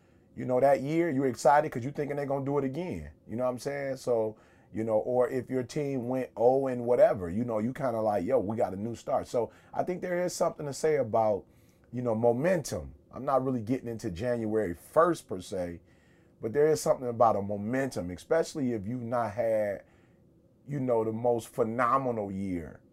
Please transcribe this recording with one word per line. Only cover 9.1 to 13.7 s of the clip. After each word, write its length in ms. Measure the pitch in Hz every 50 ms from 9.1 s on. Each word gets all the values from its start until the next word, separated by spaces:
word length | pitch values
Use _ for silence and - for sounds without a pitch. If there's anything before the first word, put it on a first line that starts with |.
| 139 110 87 -
So 240 | - 123 110 - - - - -
I 120 | - - -
think 180 | - 180 175
there 180 | 196 180 180 175 180
is 80 | 175 -
something 320 | - 185 165 - - 151
to 80 | 143 131
say 220 | - - 160 151
about, 480 | 139 127 110 107 113 110 107 104 92 - _ _ _ _ _ _ _ _ -
you 100 | - 123
know, 140 | 123 120 110
momentum. 760 | 110 120 120 117 123 151 180 190 165 127 - 110 90 73 69 - - _ _ -
I'm 100 | - 127
not 220 | 147 135 131 131
really 160 | 135 131 123
getting 260 | 107 104